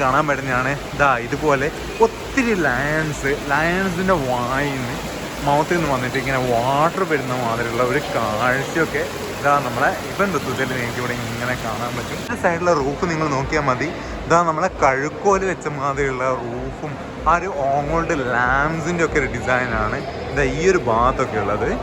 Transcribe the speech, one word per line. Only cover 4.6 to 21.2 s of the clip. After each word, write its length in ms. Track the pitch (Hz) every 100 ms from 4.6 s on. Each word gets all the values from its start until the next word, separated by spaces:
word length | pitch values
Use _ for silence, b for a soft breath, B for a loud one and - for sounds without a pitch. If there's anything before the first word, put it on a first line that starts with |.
| 143 135
നിന്ന് 220 | 120 131 - - - - 143
മൗത്തിൽ 320 | 143 151 175
നിന്ന് 120 | 156
വന്നിട്ട് 240 | 131 123 131
ഇങ്ങനെ 180 | 131 135 127
വാട്ടർ 520 | 117 123 139 160 170 185
വരുന്ന 220 | 151 127 127
മാതിരിയുള്ള 420 | 117 117 117 117 127
ഒരു 100 | 135 147
കാഴ്ചയൊക്കെ 920 | 131 110 107 123 127 135 170 156 143 180 - - -
ഇതാ 140 | 143 143 131
നമ്മളെ 240 | 120 147 190 139
ഇബൻ 200 | 123 202
ബത്തൂത്തയിൽ 380 | 151 135 123 131 127
നിങ്ങൾക്ക് 220 | 120 117
ഇവിടെ 140 | 123 123 117
ഇങ്ങനെ 280 | 113 123 123 117
കാണാൻ 260 | 110 120 123
പറ്റും. 200 | 113 135 -
ഈ 20 | 175
സൈഡിലെ 300 | 190 170 175 160
റൂഫ് 260 | 139 143 185
നിങ്ങൾ 160 | 160 156 135
നോക്കിയാൽ 280 | 135 151 143
മതി. 180 | 123 147 - B B -
ഇതാ 140 | 165 170
നമ്മളെ 200 | 156 185 -
കഴുക്കോല് 600 | 143 135 147 156 202 190 190
വെച്ച 140 | 160 - 147
മാതിരിയുള്ള 480 | 139 139 139 131 131 127
റൂഫും 500 | 120 120 131 123 156 120 - - 151
ആ 40 | 170
ഒരു 100 | 180 151 135
ഓങ്ങോൾഡ് 480 | 139 143 165 165 156 127 120
ലാംസിൻ്റെ 680 | 123 135 147 160 165 170 156
ഒക്കെ 120 | 156
ഒരു 80 | 131 120
ഡിസൈനാണ് 640 | 113 127 123 113 107 127 135 - -
ഇതാ 120 | 131 143 151
ഈ 20 | 175
ഒരു 80 | 180 123
ഭാഗത്തൊക്കെ 480 | 113 123 123